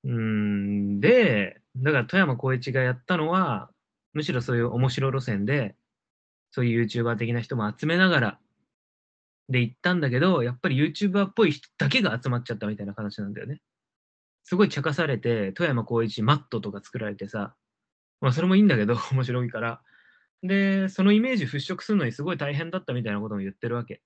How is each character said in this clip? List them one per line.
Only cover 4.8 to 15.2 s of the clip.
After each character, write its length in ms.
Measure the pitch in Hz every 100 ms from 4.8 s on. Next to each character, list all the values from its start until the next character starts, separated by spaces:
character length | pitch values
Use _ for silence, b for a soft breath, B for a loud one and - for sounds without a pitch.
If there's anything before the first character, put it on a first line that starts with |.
| 131
白 200 | 127 135
路 140 | 135
線 200 | 127 101 101
で、 300 | 143 107 - _ _ _ _ _ _ _
そ 120 | -
う 40 | 120
い 100 | 113
う 80 |
YouTuber 320 | 113 120 117 110
的 160 | 117
な 80 | 120
人 160 | 113 120
も 160 | 104 104
集 100 | 151
め 100 | 175
な 120 | 190
が 120 | 151
ら、 200 | 110 - _ _ _ _ _ _ _ _ _ _ -
で 120 | 127
行 120 | 120
っ 40 | -
た 140 | 180
ん 60 | 180
だ 100 | 139
け 100 | 123
ど、 220 | 175 170
や 100 | 120
っ 80 | 123
ぱ 80 | -
り 240 | 135 156
YouTuber 340 | 151 202 196 196
っ 60 |
ぽ 120 | - 196
い 60 |
人 160 | 147 - _
だ 100 | 143
け 140 | -
が 160 | 180 117
集 80 | 131
ま 100 | 120
っ 40 |
ち 100 | 123
ゃ 20 |
っ 40 | 107
た 80 | 104
み 100 | 107
た 60 |
い 40 | 101
な 80 |
話 260 | 101 104 98
な 80 | 101
ん 40 |
だ 80 | 101
よ 60 | -
ね。 140 | 143 _ _ _ _ _ _ _ _
す 120 | - 185
ご 80 |
い 40 | 196
茶 140 | 147
化 100 | 147
さ 140 | 147 160
れ 120 |
て、 340 | 117